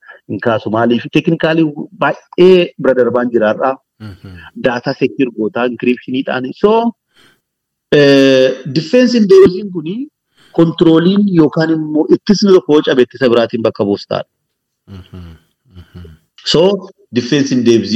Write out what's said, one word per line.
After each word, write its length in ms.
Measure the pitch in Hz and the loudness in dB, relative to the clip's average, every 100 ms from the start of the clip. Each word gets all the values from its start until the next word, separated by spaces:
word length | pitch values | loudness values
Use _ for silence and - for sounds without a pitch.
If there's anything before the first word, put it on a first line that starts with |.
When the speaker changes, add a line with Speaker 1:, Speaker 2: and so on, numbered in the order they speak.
| - - | -14 -20
Speaker 1:
hin 180 | - 107 | -12 -6
kaasu. 300 | 123 110 110 | -4 -4 -2
Maaliif? 340 | 110 117 120 - | -2 0 -2 -2
Technically 560 | 156 170 165 160 165 156 147 - | -2 0 -2 -2 0 -2 -4 -14
baay'ee 600 | - 147 - _ - 185 185 175 | -6 -4 -4 _ 2 4 4 2
bira 200 | - 131 | -4 -2
darbaan 360 | 127 117 123 123 | 0 0 -2 -2
jiraarraa. 440 | 113 107 107 131 135 _ _ | -2 -2 -2 -4 -6 _ _
Speaker 2:
Mm-hmm. 380 | 107 90 101 87 82 - | -20 -18 -20 -20 -20 -6
Speaker 1:
Data 380 | 123 120 - | -4 -4 -6
secure 360 | 131 131 - 131 | -4 -4 -2 -6
goota, 360 | 110 107 120 123 | -4 -6 -4 -6
encryptioniidhaan. 840 | 117 123 123 - 131 135 127 127 | -4 -4 -4 -6 -8 -6 -8 -8
So, 180 | - 208 226 233 - _ _ _ _ _ _ _ _ _ | -4 0 0 -2 -6 _ _ _ _ _ _ _ _ _
eh, 560 | 147 139 139 135 131 131 - | 2 4 4 4 4 2 -2
defense 500 | - 135 156 247 247 | -6 -8 -2 2 2
in 120 | 233 196 | 2 4
depth 300 | 190 190 185 208 | 6 6 2 -8
kuni 280 | 180 156 220 302 _ _ _ _ | -10 -8 -10 -12 _ _ _ _
controlling 680 | - 165 - 170 160 170 202 202 | -2 0 2 2 4 2 2 0
yookaan 420 | 175 151 165 160 | 2 0 0 -2
immoo 340 | 160 156 151 - | -2 -2 -2 0
ittisni 420 | - - 185 196 | 0 0 0 4
tokko 200 | 185 - | 2 4
yoo 100 | 151 | 0
cabe 200 | 156 135 | 2 0
ittisa 260 | 123 120 127 | 0 0 0
biraatiin 340 | 117 113 120 | 0 0 -2
bakka 220 | 113 - | -4 -2
buustaadha. 440 | 101 101 - 95 - _ _ _ _ _ _ | -4 -4 -4 -8 -8 _ _ _ _ _ _
Speaker 2:
Mm-hmm. 460 | 98 90 92 85 82 _ _ 123 | -20 -20 -20 -20 -20 _ _ _
Mm-hmm. 380 | 92 85 90 82 78 _ _ | -20 -20 -20 -20 -20 _ _
Speaker 1:
So, 200 | - 156 185 - - _ _ | -4 0 0 -2 -8 _ _
defense 400 | 113 117 147 135 | -6 -2 -2 -2
in 120 | 127 | 0
depth 300 | 117 113 98 | 2 0 0